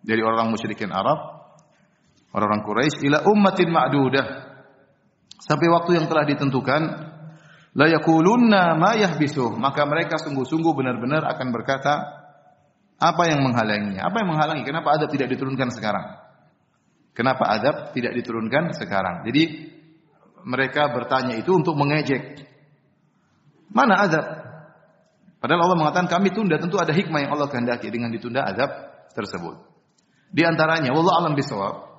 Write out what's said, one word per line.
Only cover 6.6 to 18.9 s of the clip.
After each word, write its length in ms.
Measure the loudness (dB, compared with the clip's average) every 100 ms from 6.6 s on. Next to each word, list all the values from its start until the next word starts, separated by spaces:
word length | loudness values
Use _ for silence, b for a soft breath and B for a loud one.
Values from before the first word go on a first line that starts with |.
| 0 0 0 -6 -14 -18 -20 B B B B 4
"la 100 | 4
yakulunna 880 | 6 4 6 6 6 6 6 4 4
ma 200 | 4 4
yahbisuh," 600 | 0 2 -2 0 -2 0
maka 240 | -2 0 0
mereka 320 | 0 -2 -4
sungguh-sungguh 540 | -4 -6 -2 0 2 2
benar-benar 480 | -2 -2 -2 -2 -2 -4
akan 120 | -4
berkata, 420 | -4 -2 -2 0 -2 -4 -14 -20 -20 _ _ _ _ _ _
"Apa 280 | 0 2 2
yang 160 | 2
menghalanginya? 640 | 2 2 0 -2 -4 -4 -4
Apa 160 | -2
yang 60 | -2 0
menghalangi? 280 | 0 -2
Kenapa 320 | -4 -4 0 0
azab 160 | 0
tidak 200 | -2 -2 -2
diturunkan 360 | -4 -2 -4
sekarang? 520 | -2 -4 -4 -6 -16 -20 _ _ _ _ _ _ _ _ -2
Kenapa 280 | -2 0 0
azab 440 | 2 0 -2 -6 -6
tidak 200 | -4 -6
diturunkan 600 | -6 -6 -2 -2 -2 -6
sekarang?" 480 | -4